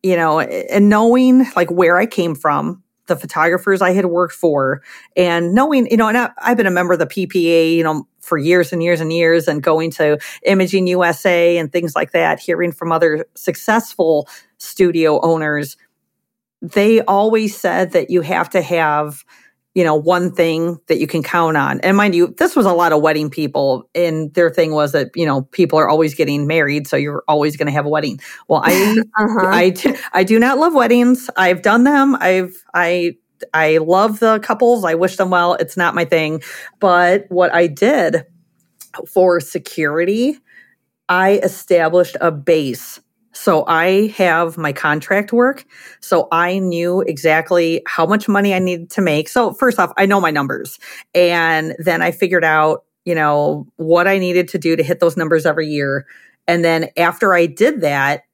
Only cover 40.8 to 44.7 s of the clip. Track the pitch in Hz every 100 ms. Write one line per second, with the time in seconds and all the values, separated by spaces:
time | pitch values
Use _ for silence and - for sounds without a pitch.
40.8 | _ _ - 180 190 202 185 190 - 175
41.8 | 160 175 175 - 165 151 143 165 135 117
42.8 | - - _ _ _ - - 160 - 165
43.8 | 175 190 214 208 185 165 170 165 156